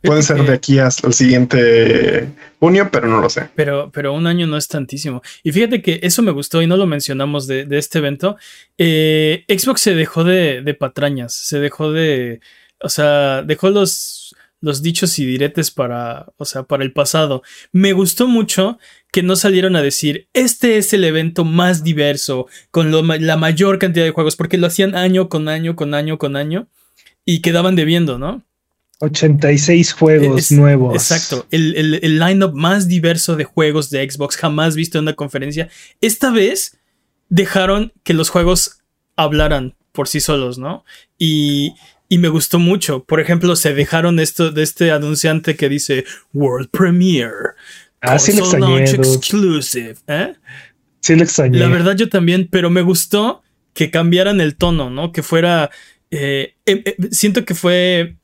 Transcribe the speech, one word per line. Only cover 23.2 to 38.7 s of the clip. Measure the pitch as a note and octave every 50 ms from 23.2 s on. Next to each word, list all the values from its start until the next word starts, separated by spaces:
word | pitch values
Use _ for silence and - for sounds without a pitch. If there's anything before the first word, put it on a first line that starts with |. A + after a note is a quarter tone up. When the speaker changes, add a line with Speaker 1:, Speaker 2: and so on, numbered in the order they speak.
| D#3+ D#3+ D#3+
Speaker 2:
mayor | D#3+ D#3+ D#3+ D#3+ D3+ G3 G3 G3 F#3+
cantidad | G3 F#3 E3 E3+ E3
de | E3 D#3+
juegos", | - D#3+ D3+ -
porque | - E3 D#3+ - F3+
lo | F3 E3+
hacían | E3+ - F#3+ G3 G3
año | F3+ F3+ F#3 F#3 F#3 F#3+ F3+
con | - D#3+ D3+ D#3
año, | D#3 D#3+ E3 E3 E3+
con | E3 D#3+ D3 D3
año, | D3 D3 D#3 D#3+ D#3
con | - C#3+ C#3
año, | C#3 C#3+ D3+ D#3+ F#3+ A#3 _ _ _ _ _ _ _ _ - _ _ _
y | - E3+ E3 E3+
quedaban | F3 E3 E3+ F3 F#3 F#3
debiendo, | F3 D#3 D3+ E3 E3+ E3+ D3+ B2+ A#2+
¿no? | C3 D#3 A3+ C4+ - _ _ _ _ _ _ _ _ _ _ _
Speaker 3:
Ochenta | - D3+ D3 - - D#3 D3 C#3+ D3+ C#3+ D3
y | C#3+
seis | D3 E3+ F3 E3+ E3+ - -
juegos | - E3 D#3 D#3 D#3 C#3+ C#3 C3+ B2
Speaker 2:
Es, | - -
Speaker 3:
nuevos. | D3 C#3+ C#3+ C#3+ C#3+ C3+ B2+ B2 A#2
Speaker 2:
exacto. | - - - E3+ E3 E3 - D3+ B2 - _ -
El, | D#3+ D#3+ D#3 E3
el, | D#3 D#3 D#3 D#3 D3+ -
el | D#3+ D#3 D#3
lineup | E3+ F3 F#3+ G3 G3 F#3 D3+
más | C#3 D#3 E3+ F#3+ G3+ F#3+ F3
diverso | F3+ F3+ D#3+ E3 E3+ E3 - - E3+
de | D3+ C#3+
juegos | - _ - D#3+ D3+ D3 D#3 D3 C#3
de | D3 C3+ C3+ C3+
Xbox | C3+ C#3 C#3+ - -
jamás | - - E3 D3+ D3+ D#3 E3 D#3
visto | D#3 E3 E3 - D#3+
en | D3+
una | D#3 D3
conferencia. | - D3 C#3+ - C#3 C3+ C#3+ D3 D#3 E3 E3 - - - - _ _
Esta | - A3+ A3 - - C4 A#3+
vez | A3+ F#3+ G#3 E4 F#4+ - - _ _ _ _ _ _ _ _ _ _ _ _
dejaron | F3+ E3+ G3 - - G3 F#3 F#3 G3 G#3 A3 - _ _ _
que | - E3+
los | D#3+ D#3+ -
juegos | - F3+ E3+ F3 F#3 E3+ - -